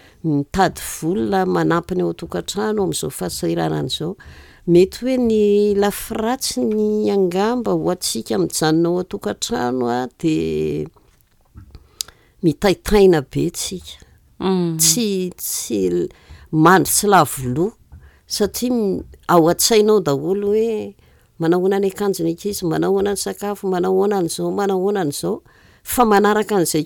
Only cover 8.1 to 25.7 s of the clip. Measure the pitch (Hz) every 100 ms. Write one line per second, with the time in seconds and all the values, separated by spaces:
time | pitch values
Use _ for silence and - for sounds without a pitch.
8.1 | 226 214 214 160 - 156 160 170 180 185
9.1 | 202 208 202 - 233 123 127 120 120 127
10.1 | - 165 156 165 156 - 147 151 - _
11.1 | _ _ _ _ - - - _ _ -
12.1 | _ _ _ 175 143 190 170 - 208 190
13.1 | 165 127 139 151 - - 185 - - -
14.1 | _ _ _ 190 185 175 160 160 - 214
15.1 | 190 180 - - - - 208 185 175 -
16.1 | - - - - 156 160 185 139 - 208
17.1 | 190 151 - 127 127 190 - _ - -
18.1 | _ _ - 202 - 247 247 202 180 -
19.1 | - - 175 160 170 - 220 214 214 160
20.1 | 139 156 202 202 214 226 214 202 202 _
21.1 | _ _ _ 165 180 185 190 196 190 202
22.1 | 185 165 165 202 202 175 160 170 196 202
23.1 | 196 196 190 208 196 196 185 180 190 202
24.1 | 202 165 - 175 190 196 190 190 208 156
25.1 | - 165 214 - _ _